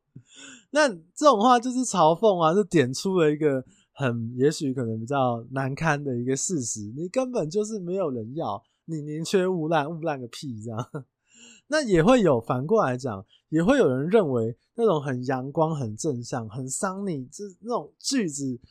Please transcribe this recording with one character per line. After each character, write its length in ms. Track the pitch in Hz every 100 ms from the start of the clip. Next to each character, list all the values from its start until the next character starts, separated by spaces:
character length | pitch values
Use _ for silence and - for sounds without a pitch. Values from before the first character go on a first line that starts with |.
| _ -
<laughs> 520 | - - - - _
那 180 | 277 294
这 360 | 180 160 - 294
种 160 | 226
话 180 | 233 247
就 120 | 240
是 80 | 247
嘲 360 | 247 190 160 165
讽 240 | 226 180
啊， 140 | 160
是 100 | 185 190
点 280 | 170 123
出 240 | 135 196 190
了 140 | 151
一 60 | 151
个 280 | 151 131 127 _ _ -
很， 360 | 135 117 113 123
也 160 | 139
许 220 | 160 143
可 100 | 131
能 160 | 117 113
比 60 | 113
较 360 | 143 127 117 120
难 220 | 131 135
堪 300 | 139 165 143
的 140 | 143 120
一 80 | 120
个 100 | 135
事 260 | - 175
实， 300 | 117 110 104 127
你 100 | 180
根 240 | 254 262
本 180 | 247 156
就 140 | 190
是 160 | 208 220
没 160 | 175 190
有 160 | 170
人 240 | 123 110 147
要， 260 | 135 101 - _
你 180 | - 160
宁 220 | 147 151
缺 240 | 165 196 185
毋 220 | 185 156
滥， 200 | 165 143
毋 120 | 170
滥 180 | 160 139
个 80 | 120
屁 340 | - 147 113
这 80 | 110
样。 200 | 110 120
<laughs> 760 | 151 123 _ _ _ - - -
那 140 | 302
也 220 | 262 180
会 180 | 165 262
有， 180 | 185 123
反 260 | - 127 147
过 160 | 220 156
来 120 | 127
讲， 280 | 131 98 92 _ _
也 140 | 156
会 140 | 170 285
有 120 | 160
人 180 | 127 151
认 200 | 220 165
为 240 | 123 113 120 _ -
那 100 | 226
种 160 | 156
很 240 | 143 127 127
阳 240 | 131 131
光、 240 | 143 156
很 220 | 151 117 107
正 260 | 165 123
向、 260 | 120 131 110
很 180 | 117 127
sunny， 600 | 135 196 190 202 151 127
这， 140 | - 202 185
那 120 | 214
种 180 | 226 151 _
句 300 | - 269 185
子， 320 | 139 135 123 -